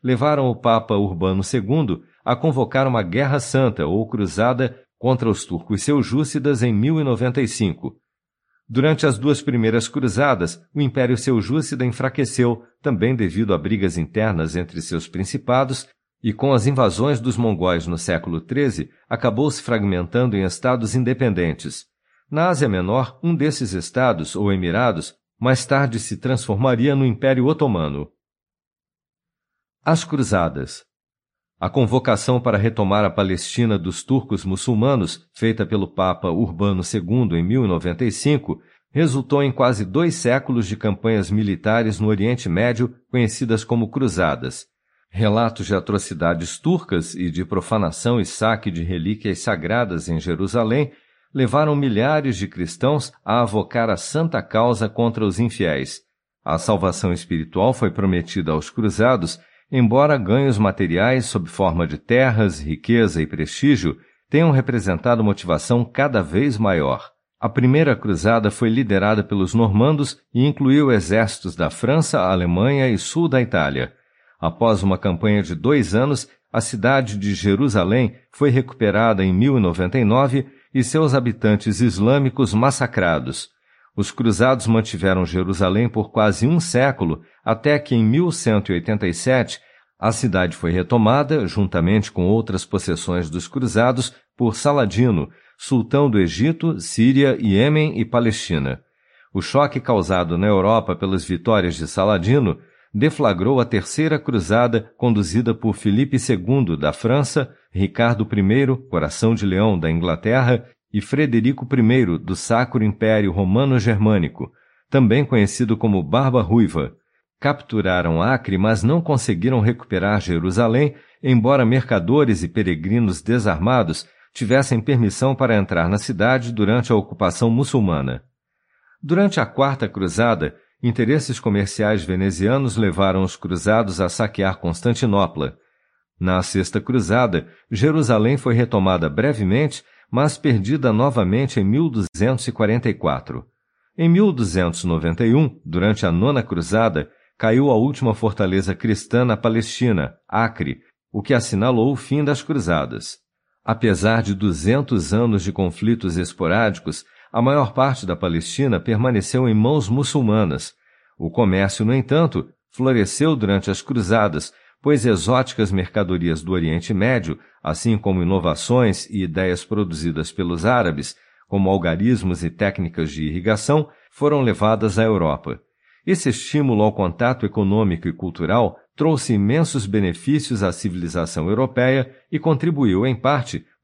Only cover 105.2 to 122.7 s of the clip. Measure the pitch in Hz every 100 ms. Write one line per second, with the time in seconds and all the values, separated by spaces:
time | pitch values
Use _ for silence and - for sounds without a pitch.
105.2 | 87 101 117 110 113 104 107 104 139 131
106.2 | - 101 90 139 101 78 73 - 117 135
107.2 | 143 156 127 - _ 92 98 - 117 110
108.2 | 104 101 98 120 135 127 - 85 73 -
109.2 | 113 113 101 92 110 92 80 82 87 80
110.2 | 107 127 123 123 - _ _ 104 - 139
111.2 | 147 117 117 139 123 131 110 127 101 80
112.2 | 82 92 - 117 123 123 107 101 110 107
113.2 | 101 87 92 107 139 131 101 107 107 101
114.2 | 76 - - _ _ _ _ 135 117 120
115.2 | 139 120 101 - 117 110 113 98 73 110
116.2 | 135 123 87 113 98 78 67 - _ _
117.2 | _ _ 143 143 - 110 92 90 82 80
118.2 | 104 131 - 95 107 110 113 165 165 139
119.2 | - 87 113 127 110 120 - 92 98 104
120.2 | 90 85 90 92 117 120 147 - _ _
121.2 | 139 123 113 139 113 127 - 104 85 139
122.2 | 131 92 82 113 92